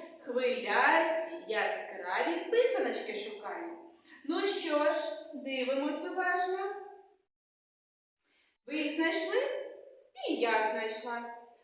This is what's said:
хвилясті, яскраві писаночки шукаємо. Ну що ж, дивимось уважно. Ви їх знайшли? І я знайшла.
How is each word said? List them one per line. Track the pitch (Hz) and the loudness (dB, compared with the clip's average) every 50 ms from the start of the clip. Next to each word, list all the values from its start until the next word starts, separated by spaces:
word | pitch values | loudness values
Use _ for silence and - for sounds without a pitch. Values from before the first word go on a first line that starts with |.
| - - - - | -12 -14 -16 -14
хвилясті, | - 262 240 254 254 247 - - - 208 202 214 311 320 320 330 320 - 330 320 - - - - - - | -10 -4 -2 0 2 2 0 0 0 2 4 6 6 6 6 6 6 4 4 2 0 -2 -4 -8 -6 -2
яскраві | 220 208 190 - - - - - 190 190 180 180 190 220 - 330 339 349 - - | 0 0 0 0 0 -2 -4 -6 -8 -8 -4 -2 0 0 2 0 0 -2 -2 2
писаночки | 453 480 - 262 254 - - 254 - - - - - | 4 4 6 6 4 4 2 0 0 -2 -4 -4 -4
шукаємо. | 202 208 214 208 - 208 196 175 170 170 170 - - - - - - _ - - - - 285 | -4 -4 -6 -8 -8 -10 -8 -8 -8 -8 -10 -10 -12 -16 -20 -20 -20 _ -20 -20 -12 -6 -2
Ну | 339 349 381 403 | 0 2 2 2
що | - - 339 320 302 294 | 0 0 0 2 2 4
ж, | 302 302 - - 311 320 302 - - - - | 4 4 4 2 0 -2 -4 -6 -8 -12 -12
дивимось | 254 247 269 262 254 247 254 277 277 285 294 294 320 339 359 | -10 -6 -4 -2 -2 0 0 2 2 2 0 -2 -2 -4 -4
уважно. | 330 359 370 359 359 359 359 370 370 381 392 403 403 403 - - - - - - - _ _ _ _ _ _ _ _ _ _ _ _ _ _ _ _ _ _ _ _ _ _ _ _ _ _ _ _ _ _ | -2 0 0 2 2 2 2 0 0 -2 -2 -4 -4 -6 -10 -14 -16 -18 -20 -20 -20 _ _ _ _ _ _ _ _ _ _ _ _ _ _ _ _ _ _ _ _ _ _ _ _ _ _ _ _ _ _
Ви | - 294 311 | -6 -4 -2
їх | 302 294 - | 0 0 0
знайшли? | 320 320 330 349 - - - - 494 554 508 - - - - - - - - - - - _ _ 762 740 494 | 2 2 2 2 2 0 2 2 0 0 0 -2 -4 -6 -8 -12 -14 -18 -20 -20 -20 -20 _ _ -8 -4 -2
І | 294 | 0
я | 226 240 233 226 226 214 214 | 2 2 2 4 4 2 2
знайшла. | 220 220 214 220 220 - 247 247 233 240 240 233 233 - - - - _ | 0 -2 -2 -4 -4 -4 -4 -6 -6 -6 -6 -8 -12 -14 -16 -20 -20 _